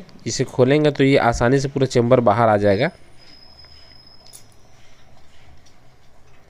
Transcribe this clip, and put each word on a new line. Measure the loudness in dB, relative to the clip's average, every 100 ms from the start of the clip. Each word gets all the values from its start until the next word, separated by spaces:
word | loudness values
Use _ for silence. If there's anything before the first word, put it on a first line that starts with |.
| -6 -16 -10
इसे | -6 -4
खोलेंगे | 0 2 2 0
तो | 2
ये | 2 2
आसानी | 2 0 0 0
से | -2
पूरा | -4 -2
चैम्बर | 0 2 2
बाहर | 2 2 2
आ | 2
जाएगा। | 2 0 -2 -6 -20 -20 -20 -20 -20 -20 -20 -20 -20 -20 -20 -20 -20 -20 -20 -20 -20 -20 -20 -20 -20 -20 -20 -20 -20 -20 -20 -20 -20 -20 -20 -20 -20 -20 -20